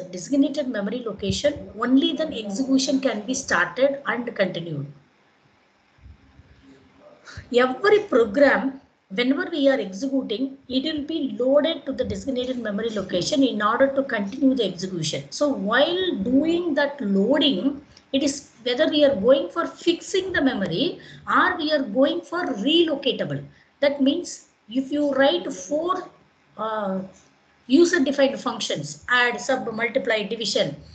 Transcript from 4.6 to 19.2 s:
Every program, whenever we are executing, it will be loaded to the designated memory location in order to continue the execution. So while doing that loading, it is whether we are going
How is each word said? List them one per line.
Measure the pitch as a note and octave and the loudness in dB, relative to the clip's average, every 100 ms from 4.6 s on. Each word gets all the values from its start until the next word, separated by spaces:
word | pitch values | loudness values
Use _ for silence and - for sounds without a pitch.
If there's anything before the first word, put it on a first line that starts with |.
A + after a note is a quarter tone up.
| E3+ C#3+ - - _ _ _ _ _ _ _ _ _ _ - - _ - - _ C4+ C4+ _ _ - - - - - | -8 -8 -8 -12 _ _ _ _ _ _ _ _ _ _ -20 -20 _ -20 -20 _ -20 -20 _ _ -20 -20 -20 -20 0
Every | A#3+ B3+ C4 G4 G#4 | 2 2 2 4 4
program, | - C4 A3+ A3+ C#4 G#3 C4 - - _ - | 4 2 4 6 6 6 0 -6 -12 _ -8
whenever | G3 B3 D#4 F#4 | -2 0 0 -2
we | E4 C4+ | 2 4
are | C4 | 2
executing, | G3 F#3+ C4+ C4+ G#3 G#3+ C4+ - - | 0 -6 -4 -2 -2 -4 -6 -8 -6
it | B3+ D#4 | -4 -2
will | D4+ | -4
be | C#4 D#4+ C4+ G#3 | -4 -4 -4 -2
loaded | B3+ D4 D4+ E4 - | 2 2 2 -2 -6
to | |
the | C4 G#3 | -6 -4
designated | G3+ C4+ B3 B3 B3 | -6 -6 -4 -4 -6
memory | G#3+ G3+ A3+ | -6 -4 -4
location | G#3+ - F#3+ E3+ D4+ | -4 -4 -2 0 2
in | C4 G#3+ | 2 2
order | G#3+ A#3+ C4+ | 0 2 2
to | C4+ | 2
continue | C4+ A3+ G3 - C4+ B3 | -2 -2 -4 0 2 2
the | |
execution. | G3 F3 F#3+ F3+ D3+ C#3+ - | 0 -4 -6 -4 -4 -6 -8
So | - D4 | -2 -2
while | G#3+ F#3+ A#3+ D#4 F4+ F4+ A3+ | 0 0 2 2 2 -2 -2
doing | A#3 C4 D#4+ E4+ F4 C#4+ | 2 2 2 0 0 0
that | C#4 - | 0 -2
loading, | G3+ G3 G#3+ D4+ D4 F#3+ C4 - - - _ | 0 2 4 4 2 2 -2 -4 -10 -20 _
it | C4+ | -2
is | D4 - - - | -2 -4 -10 -10
whether | B3 B3 D#4+ | -4 0 2
we | D4+ | 4
are | C#4 | 4
going | G#3 | 4